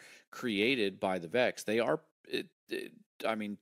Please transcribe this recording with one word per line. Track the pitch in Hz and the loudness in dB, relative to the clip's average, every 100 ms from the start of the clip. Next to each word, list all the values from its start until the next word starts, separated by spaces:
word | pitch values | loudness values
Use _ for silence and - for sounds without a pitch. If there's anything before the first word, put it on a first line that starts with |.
| - - _ | -20 -20 _
created | - 123 101 113 131 98 95 | -8 -2 2 4 4 0 0
by | 98 92 | -2 -2
the | 82 | 0
Vex, | 120 113 - | 2 2 0
they | - 113 | 0 2
are, | 117 156 - _ - | 2 0 -4 _ -8
it, | - - _ - | -6 -6 _ -10
it, | - - - _ - 113 | -8 -8 -14 _ -6 -4
I | 110 | -2
mean | 104 98 | -4 -8